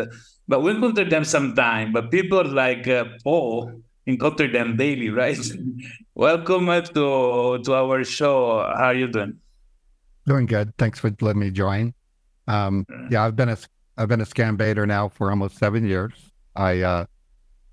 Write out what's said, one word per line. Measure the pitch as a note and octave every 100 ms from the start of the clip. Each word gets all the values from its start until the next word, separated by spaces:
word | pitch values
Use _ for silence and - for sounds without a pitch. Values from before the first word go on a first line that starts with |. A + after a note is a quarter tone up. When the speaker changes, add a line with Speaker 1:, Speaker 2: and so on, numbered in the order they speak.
| A2+ - - _ -
Speaker 1:
But | C3
we | D#3+
encounter | A3 A#3+ A3 F3
them | D#3+
sometime, | D3+ D3+ C#3 A#2+ A#2+ A2+ A2
but | A2+ A#2
people | E3+ F#3 F#3+ D#3+
like, | C#3 B2+ B2 B2+
uh, | B2 A2+ A2+
Paul | C3+ E3 B2+ A#2 A#2 A2+ - _ -
encounter | B2+ C#3 D3 C#3+
them | A#2+ A#2 A2+
daily, | C#3 C#3 A2+
right? | G#2+ C3+ D3 A#2 - B2+ B2
<laughs> | - - -
Welcome, | - C#3+ E3 E3 F#3 F3+
uh, | F3
to, | E3+ D#3 C#3+ C3+ B2 B2 B2 B2+
to | B2
our | C3 C3 C3
show. | B2+ - D3 C3+ B2 A2+ - G#2+
How | B2+
are |
you | B2+ B2+
doing? | A2+ G2+ - _ _ _ _ _ _ _ _ -
Speaker 2:
Doing | C#3 A#2+
good. | A2 G#2 -
Thanks | A#2 -
for | A2+ G#2
letting | A2 G#2
me | G2+
join. | F#2+ G2 G2 A#2 A#2+ _ _ _ _ -
Um, | G#2+ G2 G2 F#2
Speaker 1:
Uh. | - B2+
Speaker 2:
yeah, | A#2 A2
I've | A2
been | B2
a, | A2 - _ _ -
I've | A2
been | A#2
a | G#2+
scam | - A2+ G#2
baiter | G#2+ G#2+ G#2
now | G2+ G#2
for | - G2
almost | G2+ G2 -
seven | G#2 A2 A2+
years. | F#2 G#2 - - _ _ -
I, | F#2+ F2+
uh, | F2+ F2+ F2 _ _ _ _ _ _